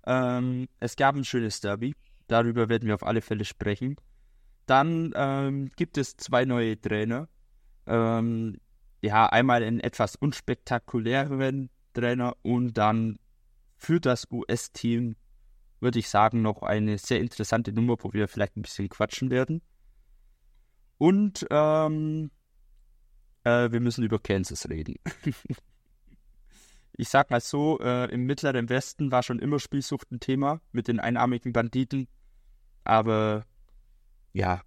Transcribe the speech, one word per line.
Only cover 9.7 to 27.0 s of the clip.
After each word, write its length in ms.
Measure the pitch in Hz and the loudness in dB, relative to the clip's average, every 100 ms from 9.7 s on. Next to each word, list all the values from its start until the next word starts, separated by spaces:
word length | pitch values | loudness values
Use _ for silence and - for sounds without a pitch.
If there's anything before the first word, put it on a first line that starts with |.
| 117 | -2
etwas 360 | 120 - 110 - | -2 0 -2 0
unspektakulären 1500 | 147 - - 123 - 120 - 120 113 135 139 135 135 139 131 _ _ | -4 -4 -6 -6 -2 -4 -2 -4 0 0 0 0 -2 -2 -6 _ _
Trainer 420 | - 120 123 120 - | -2 0 0 -2 -4
und 360 | - 120 123 110 | -2 0 0 2
dann 400 | 107 113 113 104 _ _ _ _ _ _ | 2 2 -2 -6 _ _ _ _ _ _
für 240 | - 170 | 0 2
das 280 | 151 123 - | 4 0 -2
U-S-Team, 880 | 120 - 117 - - 117 117 120 113 _ - - - _ _ | -8 -4 -4 -4 -6 -2 0 -2 -8 _ -20 -20 -20 _ _
würde 200 | 123 120 | -2 0
ich 100 | - | 0
sagen, 320 | 101 110 117 | 4 4 4
noch 220 | 110 101 | 0 -2
eine 340 | - 104 107 104 | -2 0 0 -2
sehr 240 | - 117 | -2 0
interessante 500 | 120 - 107 117 110 | 0 -4 -2 -2 0
Nummer, 240 | 104 120 117 | 0 0 0
wo 140 | 107 | -2
wir 140 | 107 104 | -2 -2
vielleicht 300 | - 101 - | -2 -4 -4
ein 60 | |
bisschen 260 | 104 - 98 | -12 -8 -8
quatschen 400 | - 107 - 131 | -4 -4 -2 -2
werden. 320 | 127 131 160 _ _ - _ _ - _ _ _ _ _ _ _ _ | 0 0 -4 _ _ -20 _ _ -20 _ _ _ _ _ _ _ _
Und, 480 | 156 196 208 190 - | 4 4 2 -2 0
ähm, 800 | 147 151 156 156 156 156 156 151 _ _ _ _ - _ _ _ _ _ _ | 2 4 2 0 -2 -2 -4 -8 _ _ _ _ -20 _ _ _ _ _ _
äh, 280 | 120 120 120 | 2 4 2
wir 80 | 117 | 2
müssen 240 | 120 117 | 0 0
über 160 | 110 107 | 0 0
Kansas 500 | - 98 90 - - | 0 0 0 -8 -8
reden. 260 | 80 78 - - | -8 -8 -10 -12
<laughs> 520 | - - - - - _ _ _ _ _ - _ - - - - - _ | -6 -6 -6 -10 -12 _ _ _ _ _ -20 _ -20 -20 -20 -20 -20 _
Ich 100 | - | -10